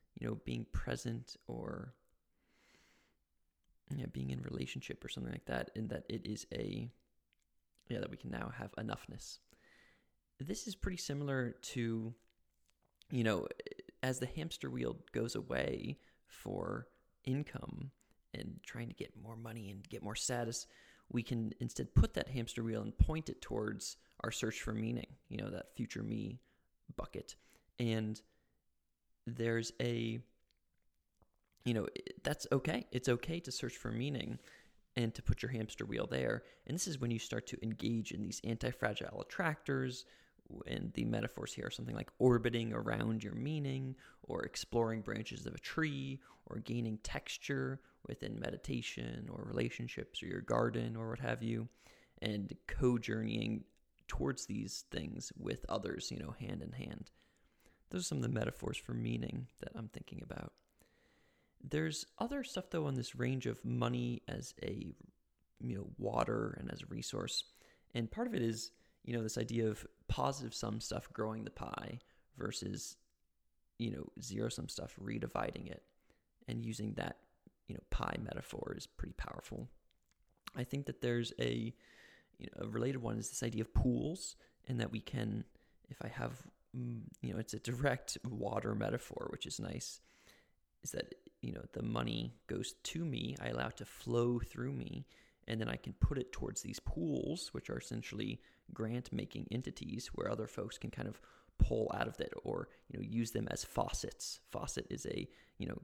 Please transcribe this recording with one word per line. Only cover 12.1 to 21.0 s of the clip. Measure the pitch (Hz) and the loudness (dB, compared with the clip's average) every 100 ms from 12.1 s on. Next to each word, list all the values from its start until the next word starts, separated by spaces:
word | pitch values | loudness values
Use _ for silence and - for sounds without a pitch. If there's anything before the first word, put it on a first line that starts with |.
| 120 _ _ _ _ _ _ _ _ - | -6 _ _ _ _ _ _ _ _ -2
you | 127 | 4
know, | 113 92 50 - - - - - | 6 6 2 -4 -8 -8 -14 -2
as | 127 127 | 0 0
the | 127 | 0
hamster | - 156 - 135 | -2 -4 -4 -4
wheel | 123 120 - - | 0 0 -2 -2
goes | 117 117 | 0 0
away | - - 64 - - - 143 - _ - | 0 0 2 2 0 -2 -6 -10 _ -20
for | - - 98 87 104 120 - _ _ | -10 -6 -2 -2 -2 -6 -14 _ _
income | - 135 - - - - 135 - _ _ _ | -2 0 0 -6 -6 -6 -8 -10 _ _ _
and | - - - | -8 -6 -8
trying | - 120 117 | -8 -8 -6
to | |
get | - - - | -6 -8 -8
more | 110 113 | -12 -10
money | 117 113 98 | -8 -8 -8
and | 98 - | -10 -8
get | 110 | -6
more | 101 | -4
status, | 117 - 123 117 123 - - - - | -2 0 2 2 -2 -6 -14 -20 -20